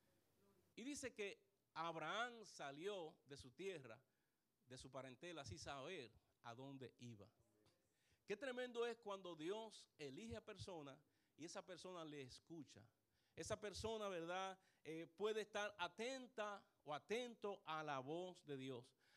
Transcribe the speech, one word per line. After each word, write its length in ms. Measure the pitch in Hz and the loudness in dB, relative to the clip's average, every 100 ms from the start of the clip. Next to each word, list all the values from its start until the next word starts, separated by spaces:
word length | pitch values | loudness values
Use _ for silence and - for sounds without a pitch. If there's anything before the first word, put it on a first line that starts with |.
| - - _ _ - - - - | -20 -20 _ _ -20 -20 -12 -4
Y 80 | |
dice 300 | 247 285 247 | -2 0 0
que 340 | - 202 - _ _ _ 156 | 0 0 -2 _ _ _ 0
Abraham 580 | 165 165 156 196 247 233 | 2 4 4 4 4 0
salió 720 | 196 - 143 139 190 202 160 - 127 | -8 -4 -4 0 0 0 -2 -6 -10
de 100 | 139 | -10
su 140 | 131 | -8
tierra, 460 | 120 190 170 127 110 - _ _ _ _ _ - | -4 -2 -2 -6 -12 -16 _ _ _ _ _ -12
de 100 | 127 | -10
su 120 | 139 | -6
parentela, 560 | 131 131 123 175 160 139 | -6 -6 -6 -6 -4 -4
sin 140 | 170 | -6
saber 520 | 165 143 139 185 117 - - _ | -4 -2 -2 -2 -4 -10 -20 _
a 100 | 120 | -8
dónde 400 | 117 135 139 127 - | -6 -6 -6 -8 -6
iba. 300 | 120 107 95 - - - - - _ _ _ _ - | -8 -8 -12 -18 -20 -20 -20 -20 _ _ _ _ -2
Qué 100 | 202 | -2
tremendo 500 | 262 247 254 233 233 | 0 0 2 4 2
es 120 | 226 | 2
cuando 380 | 202 196 180 160 | -2 -2 -2 -2
Dios 500 | 160 214 220 - - - | 0 0 -2 -8 -14 -6
elige 380 | 143 139 226 226 | -4 -4 -4 -4
a 80 | |
personas 540 | - 202 - 170 139 143 - _ _ - | -4 -6 -4 -4 -4 -8 -14 _ _ -8
y 80 | 160 | -6
esa 200 | - 185 | -4 -6
persona 380 | 170 180 180 | -6 -4 -4
le 200 | 160 147 | -4 -4
escucha. 580 | 127 - - 165 127 107 113 _ _ _ _ - | -6 -10 -8 -8 -8 -12 -18 _ _ _ _ -2
Esa 220 | - 214 | 0 2
persona, 500 | 208 - 220 220 208 | 0 0 2 2 2
¿verdad? 480 | 180 165 185 190 185 - - | 2 2 2 2 -2 -12 -12
Eh, 240 | 147 160 165 - | -4 -2 -4 4
puede 260 | 214 220 | 6 6
estar 320 | 208 208 208 - | 4 4 2 4
atenta 840 | 175 - 233 269 247 - 208 202 - _ | 2 2 0 0 -2 0 0 0 -8 _
o 100 | 143 | -2
atento 680 | 147 - 220 247 220 202 185 - | -2 2 2 2 0 0 0 2
a 160 | 156 | 2
la 160 | 151 139 | 4 4
voz 440 | 131 165 180 175 147 | 4 2 2 -2 -2
de 120 | 139 | 0
Dios. 260 | 131 123 127 - - | 0 -2 -4 -16 -20